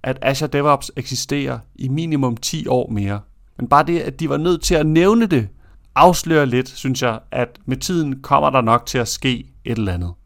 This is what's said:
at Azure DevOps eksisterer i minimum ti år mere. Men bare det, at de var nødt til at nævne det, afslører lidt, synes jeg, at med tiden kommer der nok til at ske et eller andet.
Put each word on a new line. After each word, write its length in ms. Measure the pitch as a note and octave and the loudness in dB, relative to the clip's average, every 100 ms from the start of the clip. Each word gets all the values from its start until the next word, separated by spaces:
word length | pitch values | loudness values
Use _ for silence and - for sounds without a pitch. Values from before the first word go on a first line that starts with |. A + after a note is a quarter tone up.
at 160 | C3 C3 | -6 -2
Azure 260 | - C3+ D3+ | -2 -2 -2
DevOps 420 | C#3+ D3 C#3 - - | 0 2 2 0 -10
eksisterer 640 | C3 B2+ - C#3+ C3+ A#2+ - | -8 -8 -4 -4 -4 -8 -12
i 140 | - C3 | -10 -4
minimum 480 | C#3 E3 D3 B2+ A#2 | -4 0 0 0 -2
ti 300 | - - - | -6 -6 0
år 240 | B2+ - | 0 0
mere. 300 | G#2 G2+ G2+ - - - - | -2 -2 -4 -8 -20 -20 -10
Men 100 | B2 | 2
bare 140 | C#3+ | 2
det, 180 | D#3+ E3+ | 2 -2
at 200 | C#3+ C3 | -4 -6
de 80 | D#3+ | -4
var 80 | C#3+ | 0
nødt 260 | E3 E3+ | 0 0
til 120 | - | 2
at 120 | E3+ D3+ | 2 4
nævne 400 | D#3 F#3 A3+ A3 | 4 4 4 2
det, 220 | D3 G2+ - - - _ | 0 -2 -10 -20 -20 _
afslører 500 | - E3+ F3 D#3+ D#3 | 4 4 4 2 2
lidt, 240 | C#3 B2 B2+ | 4 0 -2
synes 340 | - C3 C3 | -6 -4 0
jeg, 180 | B2+ A2+ - | -2 -2 -6
at 280 | C3 A#2+ - - | -4 -4 -6 -6
med 100 | C3 | -6
tiden 460 | - F3 D3+ C3+ | -2 -2 -2 -6
kommer 280 | - C#3+ D3 | 0 2 4
der 100 | C3 | 2
nok 260 | A2+ A#2+ - | 2 2 0
til 120 | C3 | -4
at 100 | A#2 | -2
ske 440 | - C3+ A#2+ - - | -2 -4 -4 -8 -12
et 140 | - A2+ | -6 -2
eller 160 | G2+ | -2
andet. 200 | F2 F2 F2 | -2 -6 -10